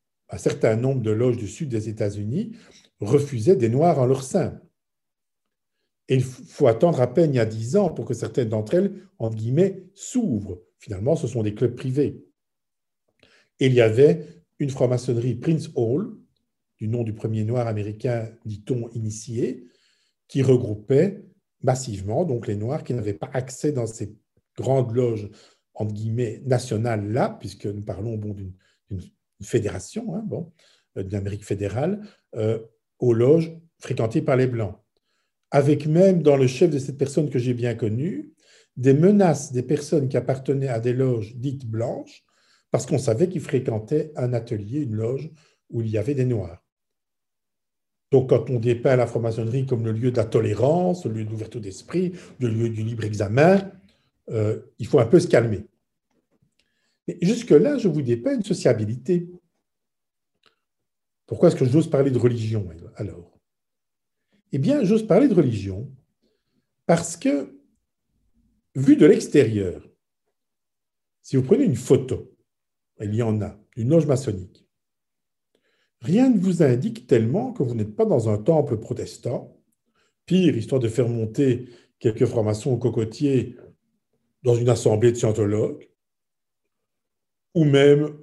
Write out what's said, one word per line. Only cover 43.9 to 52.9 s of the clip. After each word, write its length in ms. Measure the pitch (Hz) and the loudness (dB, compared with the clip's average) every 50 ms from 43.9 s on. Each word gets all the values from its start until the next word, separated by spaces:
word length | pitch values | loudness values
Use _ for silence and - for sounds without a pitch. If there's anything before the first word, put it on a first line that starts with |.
| 151 156 156 156 - | -2 -2 -2 -4 -6
un 180 | 143 127 123 123 | -4 -4 -2 -2
atelier, 460 | 117 117 - 117 101 101 104 127 156 | -4 -4 -6 -8 -8 -6 -6 -6 -6
une 160 | 143 117 107 | -6 -4 -4
loge, 340 | 107 113 117 135 139 151 160 - _ _ _ _ _ _ _ | -4 -4 -4 -4 -6 -8 -12 -16 _ _ _ _ _ _ _
où 120 | - 117 | -8 -6
il 80 | 113 110 | -4 -2
y 80 | 110 | -2
avait 180 | 104 98 143 147 | -2 -2 -2 -2
des 100 | 127 127 | 0 0
Noirs. 380 | 127 120 104 90 85 85 - _ _ _ _ _ _ _ _ _ _ _ _ _ _ _ _ _ _ _ _ _ _ _ _ _ _ _ _ _ _ | 0 0 -2 -4 -8 -12 -18 _ _ _ _ _ _ _ _ _ _ _ _ _ _ _ _ _ _ _ _ _ _ _ _ _ _ _ _ _ _
Donc, 180 | 139 131 131 - | 4 4 4 4
quand 200 | 131 113 - 143 | 2 2 2 0
on 100 | 127 113 | -2 0
dépeint 360 | 110 123 120 120 - 143 127 | 0 0 0 2 2 4 4
la 120 | 123 117 | 4 2
franc-maçonnerie 580 | 113 - 117 113 117 110 117 113 113 127 135 131 | 2 0 -2 -2 -2 -4 -4 -4 -4 -2 -4 -2
comme 180 | 131 127 110 113 | -2 -2 -2 -2
le 80 | 113 | -2
lieu 200 | 110 110 127 123 | -2 -2 -2 0
de 60 | 117 | 0
la 80 | 120 104 | 0 0
tolérance, 800 | - - 117 107 107 101 104 120 143 165 180 180 180 175 180 - | 0 0 0 0 0 0 2 2 2 2 2 2 0 -2 -2 -4
le 60 | 117 110 | -6 -6
lieu 120 | 110 110 | -6 -6
de 60 | 107 | -8
l'ouverture 280 | 110 110 107 - - 120 | -8 -10 -10 -10 -12 -12
d'esprit, 540 | 101 98 - - - - - 175 185 180 180 - - - - - | -12 -12 -14 -16 -14 -6 -4 -2 -2 -2 -4 -8 -16 -20 -8 -4
le 80 | 123 | -4
lieu 220 | 113 110 110 117 113 | -2 0 -2 -2 -2
du 140 | 110 107 110 | -2 -4 -6
libre 200 | 113 | -6